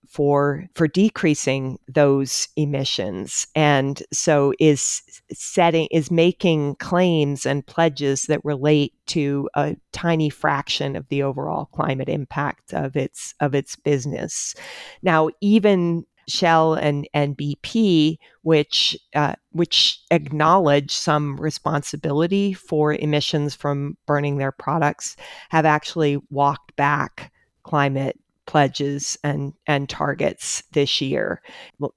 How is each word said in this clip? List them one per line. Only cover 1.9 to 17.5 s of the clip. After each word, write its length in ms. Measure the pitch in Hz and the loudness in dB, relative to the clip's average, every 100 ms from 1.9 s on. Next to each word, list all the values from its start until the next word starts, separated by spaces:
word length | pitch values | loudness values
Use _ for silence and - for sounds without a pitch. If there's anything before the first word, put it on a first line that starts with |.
| 139 143 139 135 - - - | 2 4 4 0 -4 -6 -2
emissions. 920 | 147 139 139 - 95 90 104 - - | -2 -2 -2 -4 -4 -6 -8 -6 -4
And 480 | 160 147 139 135 139 - | 0 2 2 0 -4 -8
so 420 | - - 147 139 - | -4 2 2 2 4
is 440 | 156 143 - - - - - | 4 4 0 -6 -10 -20 -20
setting, 560 | - - - 170 160 156 | -16 -6 2 2 2 0
is 180 | 160 143 | 0 0
making 680 | 165 170 - 180 156 143 143 | 2 2 2 0 0 0 -6
claims 680 | - 175 180 160 143 143 - | -4 0 2 2 0 -2 -2
and 200 | 143 - | -4 -4
pledges 580 | - 165 139 143 135 | 0 0 0 -2 -2
that 200 | - 147 | -2 -4
relate 500 | 147 139 147 151 139 _ - | -2 -2 2 2 2 _ -6
to 420 | 170 143 143 139 - | -2 -2 -2 -4 -2
a 220 | 147 - _ | -4 -4 _
tiny 360 | - 170 160 151 | -6 -2 0 0
fraction 640 | - 156 143 - - 143 143 | -2 -2 -2 -4 -4 -4 -6
of 120 | 139 | -6
the 120 | 139 | -2
overall 460 | 139 135 147 156 151 | -2 -4 -4 -6 -6
climate 420 | - 147 135 131 | -4 -2 -2 -2
impact 640 | 147 131 - 143 - - | -4 -4 -4 -6 -6 -8
of 220 | - 139 139 | -6 -4 -4
its, 400 | 135 - - - | -6 -8 -16 -4
of 140 | 143 | -2
its 220 | 139 135 - | -2 -4 -8
business. 800 | - 143 135 147 - - - - - - - - | -2 -2 -2 -6 -8 -8 -10 -10 -16 -18 -20 -6
Now, 260 | 190 160 156 - | 0 2 2 0
even 640 | 202 214 208 190 170 170 - _ - | 2 4 4 4 2 -2 -6 _ -8
Shell 460 | - 170 160 160 156 | -2 4 4 4 2
and, 340 | 151 143 - 151 | 0 0 -2 -2
and 200 | 143 139 | -2 -2
B 220 | 147 | -6